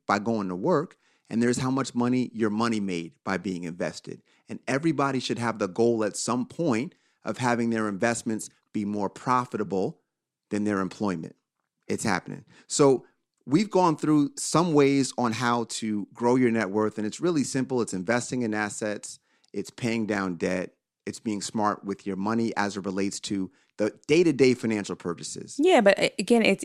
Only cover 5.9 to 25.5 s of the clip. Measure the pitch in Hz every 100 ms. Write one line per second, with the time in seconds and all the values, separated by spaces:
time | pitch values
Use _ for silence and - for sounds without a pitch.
5.9 | 117 104 - - 123 120 - 165 110 151
6.9 | _ _ _ - 107 127 120 117 113 107
7.9 | 98 117 117 - 110 - _ _ 107 104
8.9 | 104 98 - - 127 123 110 95 95 110
9.9 | - _ _ _ _ - 104 104 101 92
10.9 | - 104 85 - - _ _ _ _ -
11.9 | 101 113 90 98 98 - - - - 143
12.9 | 131 - _ _ _ - 147 208 185 175
13.9 | 151 151 151 143 - - 156 180 147 139
14.9 | 139 131 - 120 110 123 120 113 - 110
15.9 | 104 95 - 120 131 127 113 98 104 107
16.9 | - 107 - 165 165 123 135 127 127 107
17.9 | 92 87 120 - 131 117 107 104 - 107
18.9 | 104 - - _ _ _ 101 95 - 123
19.9 | 113 104 101 95 85 98 92 87 _ _
20.9 | _ - 98 113 104 - 113 104 98 98
21.9 | 98 101 95 101 113 117 - 101 98 92
22.9 | 95 98 - - 101 92 _ _ - 104
23.9 | - - 151 175 123 131 117 113 110 95
24.9 | 87 92 85 - 95 90